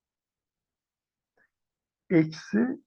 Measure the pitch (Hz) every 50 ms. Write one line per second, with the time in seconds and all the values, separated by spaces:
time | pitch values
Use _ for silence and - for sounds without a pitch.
0 | _ _ _ _ _ _ _ _ _ _ _ _ _ _ _ _ _ _ _ _
1 | _ _ _ _ _ _ _ _ _ _ _ _ _ _ _ _ _ _ _ _
2 | _ - 190 160 160 160 156 - - - - 208 240 254 269 - -